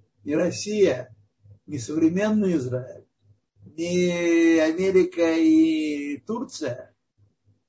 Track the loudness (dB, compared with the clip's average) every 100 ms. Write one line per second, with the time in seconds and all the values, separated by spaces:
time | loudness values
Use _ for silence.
0 | _ _ -6 -2 -2 -4 -6 2 2 2
1 | -8 -20 _ _ _ -20 -12 -12 -6 0
2 | 0 2 0 0 0 0 -2 -6 -10 -18
3 | _ _ _ _ _ _ -20 -10 -4 0
4 | 0 0 2 4 4 4 2 0 2 2
5 | 2 0 0 2 4 4 4 0 -2 -4
6 | -6 -10 -8 -8 -8 -8 -8 -8 -14 _
7 | _ _ _ _ _ _